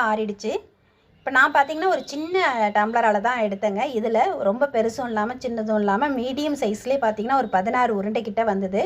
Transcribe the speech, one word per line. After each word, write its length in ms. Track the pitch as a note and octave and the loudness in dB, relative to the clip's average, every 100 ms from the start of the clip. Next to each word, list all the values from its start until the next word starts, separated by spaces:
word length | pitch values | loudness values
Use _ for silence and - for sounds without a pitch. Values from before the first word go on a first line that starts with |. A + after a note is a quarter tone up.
| A#3 | 4
ஆறிடுச்சு. 420 | G#3+ G#3+ G3+ A3 F4+ - _ _ _ _ | 0 -2 -6 -6 -6 -8 _ _ _ _
இப்போ 200 | _ - | _ -2
நான் 180 | C4+ C#4+ | 4 4
பார்த்தீங்கன்னா 360 | D4 C#4 D#4 F#4 | 4 2 0 0
ஒரு 100 | D#4+ - | 0 -2
சின்ன 260 | C#4+ D#4+ F#4 E4+ B3 G#3 | -8 -2 0 2 2 2
டம்ளரால 440 | G#3 G#3+ A#3 A3+ G#3 | 2 2 2 2 2
தான் 220 | A3 B3 | 2 0
எடுத்தேங்க. 380 | G#3+ G3 G#3+ G3 C4+ | -2 -2 -2 -2 -2
இதுல 260 | A#3+ A3 A3 F4 D#4+ G3 | -2 0 2 2 2 0
ரொம்ப 180 | A3 C#4+ | 0 0
பெருசும் 360 | C4+ A3 A3+ B3 | 2 0 -2 -4
இல்லாம 240 | G#3+ G#3+ B3+ | -2 -2 -4
சின்னதும் 360 | B3+ A#3 A3 G#3+ | -6 -4 0 0
இல்லாம 280 | G3+ G3 C#4+ | 2 2 0
மீடியம் 460 | C4 B3 C4+ D4+ C#4+ | -2 -4 -2 -2 -2
சைஸ்லயே 360 | A3+ G#3+ B3 C#4 | -2 -4 -2 0
பார்த்தீங்கன்னா 380 | A#3 G#3+ A3 C#4 | 0 -2 0 0
ஒரு 80 | A3 F#3 | 2 0
பதினாறு 360 | G3 B3 B3 G#3 | 0 0 0 0
உருண்டை 240 | G3+ A3 | -2 -4
கிட்ட 200 | A3 G3+ | -4 -2
வந்தது. 360 | A3+ G3 F#3+ G3 | 0 0 -2 -2